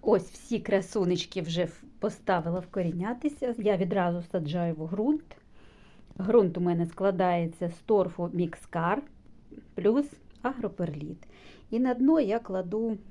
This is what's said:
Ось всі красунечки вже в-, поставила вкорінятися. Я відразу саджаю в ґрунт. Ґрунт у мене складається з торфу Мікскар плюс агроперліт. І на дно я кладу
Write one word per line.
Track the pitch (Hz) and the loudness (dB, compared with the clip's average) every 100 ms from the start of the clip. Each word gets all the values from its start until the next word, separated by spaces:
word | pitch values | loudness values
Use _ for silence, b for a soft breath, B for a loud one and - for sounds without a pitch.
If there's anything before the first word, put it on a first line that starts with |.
| 311 | 4
Ось | 220 170 | 2 2
всі | - - 226 | -14 -6 -6
красунечки | - 202 - 220 180 180 - 190 | 0 0 0 0 0 0 -2 -8
вже | 160 170 | -4 -2
в-, | 170 - - - | -2 -4 -20 -6
поставила | 208 - - 185 165 180 | -6 -6 -2 0 0 -4
вкорінятися. | 175 - 175 170 190 247 302 285 254 233 | -4 -4 -2 -2 -4 -2 -4 -4 -6 -2
Я | 208 196 | 0 2
відразу | 180 196 180 175 | 2 2 0 0
саджаю | 170 190 151 175 170 | -4 -4 -2 -2 -2
в | 160 160 | -4 -4
ґрунт. | 185 233 302 - - _ b b b b b b - | -2 0 0 -2 -20 _ b b b b b b -6
Ґрунт | 185 233 190 170 | 4 6 6 2
у | |
мене | 175 170 170 | 0 2 0
складається | - 190 185 185 175 165 165 175 | 0 0 2 2 2 0 -4 -6
з | |
торфу | 170 - 214 180 170 175 | -8 2 4 4 -2 -4
Мікскар | 175 170 - - 170 165 220 - - - - - - - | -2 -2 -4 -8 -2 0 0 -4 -20 -20 -20 -20 -20 -14
плюс | - 185 240 285 - - - | 0 2 2 0 -6 -20 -8
агроперліт. | 247 262 226 - 170 147 151 175 - B B B B | -6 -4 -6 -4 -6 -4 -10 -12 -16 B B B B
І | 226 | 0
на | 254 | 0
дно | 240 262 320 | 4 4 4
я | 220 226 | 4 0
кладу | 226 185 185 214 226 208 - | -2 -6 -4 -2 -2 -4 -8